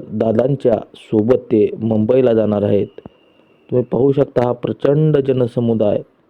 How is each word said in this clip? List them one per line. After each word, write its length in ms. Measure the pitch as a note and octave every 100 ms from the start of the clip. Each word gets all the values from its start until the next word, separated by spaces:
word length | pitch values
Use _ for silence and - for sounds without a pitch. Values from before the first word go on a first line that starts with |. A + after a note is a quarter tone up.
| -
दादांच्या 640 | A2 A2+ A2 B2+ C#3 B2 G#2+ - -
सोबत 400 | - A2 A2 B2+
ते 340 | - A2 G2+ -
मुंबईला 540 | A2 A2 G#2+ B2+ B2+
जाणार 300 | A2+ G#2+ G#2
आहेत. 240 | G#2 G#2 - - - _ _ _ _ _ -
तुम्ही 120 | B2
पाहू 280 | A#2+ A#2+ C#3
शकता 340 | C#3 C3+ - A#2+
हा 60 |
प्रचंड 680 | A#2+ - A2+ C#3 D3 D#3 C#3+
जनसमुदाय 840 | C3+ B2+ A#2+ B2 A#2 A2+ G#2 - - _ _